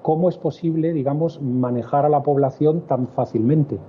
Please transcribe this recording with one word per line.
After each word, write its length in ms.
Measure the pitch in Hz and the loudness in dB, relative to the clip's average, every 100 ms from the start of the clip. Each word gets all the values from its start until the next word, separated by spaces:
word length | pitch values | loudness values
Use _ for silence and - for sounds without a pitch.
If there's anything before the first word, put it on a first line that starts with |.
¿cómo 260 | - 160 175 | 0 0 0
es 80 | 170 | 0
posible, 560 | 165 - 165 160 160 | -6 -4 -4 -2 -2
digamos, 480 | 165 131 147 165 165 | -2 -2 0 -2 -4
manejar 640 | 143 123 123 120 113 143 147 | -4 -2 0 -2 -2 0 2
a 40 | |
la 120 | 147 | 2
población 600 | 143 139 135 - 151 165 | 2 2 2 2 0 0
tan 260 | 170 131 123 | -2 -2 -2
fácilmente? 720 | - 120 110 113 156 143 98 | -2 -2 0 2 2 2 -4